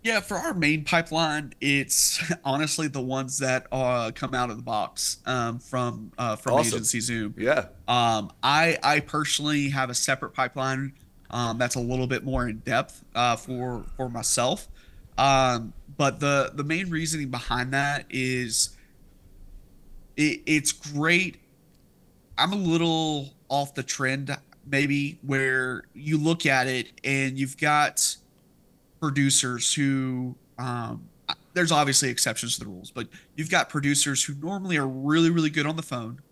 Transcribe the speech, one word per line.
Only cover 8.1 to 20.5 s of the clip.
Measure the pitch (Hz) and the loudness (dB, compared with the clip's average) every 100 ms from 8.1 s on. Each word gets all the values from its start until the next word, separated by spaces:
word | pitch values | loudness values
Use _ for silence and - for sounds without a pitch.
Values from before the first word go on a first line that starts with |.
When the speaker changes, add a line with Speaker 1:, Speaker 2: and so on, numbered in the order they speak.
| 110 101 - | 2 -4 -2
Speaker 1:
I, | 127 147 165 156 | 2 4 4 2
I | 139 151 | 2 2
personally | 151 151 151 - 147 147 139 | 0 -4 0 -2 0 0 0
have | 139 127 | -2 -2
a | |
separate | 127 - 135 135 | -2 0 -2 -4
pipeline, | - 127 139 131 131 135 - - - - | -2 -2 0 -2 -2 -6 -10 -20 -20 -8
um, | 117 120 113 | -2 -2 0
that's | 123 131 | 0 0
a | |
little | 120 127 127 | -2 0 0
bit | 131 | -2
more | 139 131 120 | 0 -2 -2
in | 113 | -4
depth, | - 120 - - - | 0 0 0 -10 -8
uh, | - 123 117 | 0 2 0
for, | - 123 127 120 - - | -4 -6 -4 -6 -8 -6
for | 127 | -4
myself. | 120 107 - 123 208 - - - - - - | -2 -2 2 2 0 -6 -20 -20 -20 -10 2
Um, | 139 135 131 120 113 - - 143 | 6 6 4 2 -4 -14 -16 0
but | 139 - | 0 2
the, | 143 139 135 | 0 2 0
the | 151 | -4
main | 147 165 190 | -4 -2 -2
reasoning | 160 160 156 139 | -2 -2 -4 -4
behind | 123 - 120 127 | -6 -2 -2 0
that | 139 143 143 - | 0 0 -2 -4
is | 131 127 127 120 113 - - - - - - - - - - - - - - - - | -4 -2 -2 -2 -2 -2 -6 -20 -20 -20 -20 -20 -20 -20 -20 -20 -20 -20 -20 -12 0
it, | 151 - | 0 0
it's | - | 0